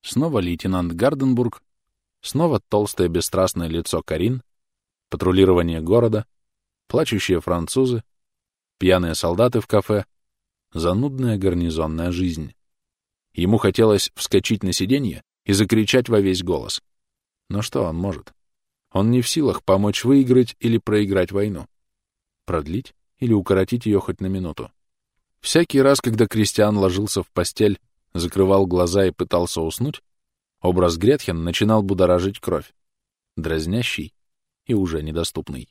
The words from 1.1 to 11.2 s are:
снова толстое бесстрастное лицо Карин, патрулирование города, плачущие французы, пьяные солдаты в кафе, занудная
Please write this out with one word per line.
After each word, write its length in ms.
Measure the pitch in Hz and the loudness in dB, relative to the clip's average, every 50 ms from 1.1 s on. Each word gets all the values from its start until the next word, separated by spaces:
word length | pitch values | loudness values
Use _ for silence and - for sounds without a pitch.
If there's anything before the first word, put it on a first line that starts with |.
| 151 135 135 135 127 120 123 117 - - _ _ _ _ _ _ _ _ _ _ _ _ | 0 0 0 0 2 2 0 -2 -4 -8 _ _ _ _ _ _ _ _ _ _ _ _
снова 400 | _ - - 131 170 170 143 104 | _ -8 -4 -2 0 0 0 -2
толстое 480 | _ _ - 104 104 101 - - 92 87 | _ _ 0 0 0 0 0 0 0 0
бесстрастное 600 | 82 87 80 - - 92 95 92 - 87 85 82 | 2 -2 -4 -2 0 0 0 0 0 -4 -6 -4
лицо 340 | 80 85 82 - - 82 - | -4 -6 -4 -4 -6 -6 -4
Карин, 400 | - 80 78 85 110 127 127 - _ _ _ _ _ _ _ _ _ _ _ _ _ | -4 -4 -2 -2 -2 -2 -4 -8 _ _ _ _ _ _ _ _ _ _ _ _ _
патрулирование 720 | - 78 - 90 90 95 95 92 92 87 85 85 82 80 | -8 -2 0 2 4 6 6 6 6 4 2 0 -2 -6
города, 460 | 80 82 101 117 117 113 107 107 110 _ _ _ _ _ _ _ _ _ _ _ _ | -2 2 2 2 4 2 0 -2 -4 _ _ _ _ _ _ _ _ _ _ _ _
плачущие 540 | _ - 127 160 - - 101 - - 92 85 | _ -2 -2 -2 0 -2 -4 0 0 0 0
французы, 640 | - - 87 85 85 80 - 131 131 127 123 113 - _ _ _ _ _ _ _ _ _ _ _ _ _ _ _ | 0 -2 -2 -2 -2 -2 0 0 0 0 0 -4 -6 _ _ _ _ _ _ _ _ _ _ _ _ _ _ _
пьяные 360 | 92 92 92 92 90 82 82 | 2 2 4 4 2 -2 -4
солдаты 460 | - - 85 87 92 117 123 - - | -4 -2 -2 0 2 0 2 2 -2
в 60 | - | -2
кафе, 380 | _ - 104 95 - 107 104 95 _ _ _ _ _ _ _ _ _ _ _ _ _ _ | _ 0 0 0 2 -2 -2 -2 _ _ _ _ _ _ _ _ _ _ _ _ _ _
занудная 680 | 82 80 87 90 104 127 143 135 131 | -4 -2 0 0 0 -2 -2 -4 -2